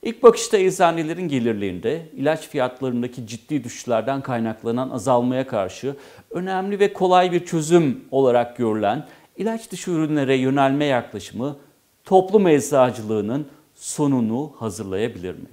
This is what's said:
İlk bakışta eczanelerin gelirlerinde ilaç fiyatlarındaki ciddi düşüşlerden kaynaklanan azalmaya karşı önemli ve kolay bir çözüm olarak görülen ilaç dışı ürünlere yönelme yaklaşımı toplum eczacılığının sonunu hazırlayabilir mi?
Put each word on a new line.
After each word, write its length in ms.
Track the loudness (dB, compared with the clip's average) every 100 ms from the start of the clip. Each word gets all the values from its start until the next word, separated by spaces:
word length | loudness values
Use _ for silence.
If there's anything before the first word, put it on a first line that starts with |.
İlk 220 | -8 6
bakışta 340 | 6 6 0 0
eczanelerin 680 | 0 2 2 2 -4 -4 -2
gelirlerinde 800 | 0 0 -2 -4 -4 -4 -6 -8 -4
ilaç 320 | -2 -2 -4
fiyatlarındaki 800 | -4 -4 -2 -4 -4 -4 -8 -14
ciddi 360 | -14 _ -6
düşüşlerden 580 | -6 -12 -2 -2 0 -6
kaynaklanan 680 | -4 -4 -4 -4 -4 -4 -4
azalmaya 580 | -4 2 2 2 -2 -2
karşı 480 | -2 -4 -4 -8 -8 -14 -20 -12
önemli 480 | -8 -4 -4 -4 2
ve 140 | 0
kolay 380 | 2 4 6 4
bir 140 | 0 -2
çözüm 580 | -4 4 6 6 0 -4
olarak 460 | 2 4 4 2 -2
görülen 500 | 0 2 0 0 -6 -20 _ -6
ilaç 340 | -6 -6 -10
dışı 200 | -12 -4
ürünlere 440 | -2 0 0 2 2
yönelme 500 | 2 2 2 2 0
yaklaşımı 680 | 0 -2 -12 -12 -8 -8 -10 -18 _ _ _
toplum 440 | 2 2 4 2 6
eczacılığının 1000 | 4 4 2 2 2 -4 -2 -2 -4 -8 -16 _ _
sonunu 800 | -14 -4 0 0 0 -4 -8 -8
hazırlayabilir 760 | -10 -8 -8 -4 -4 -6 -12
mi? 160 | -12 -16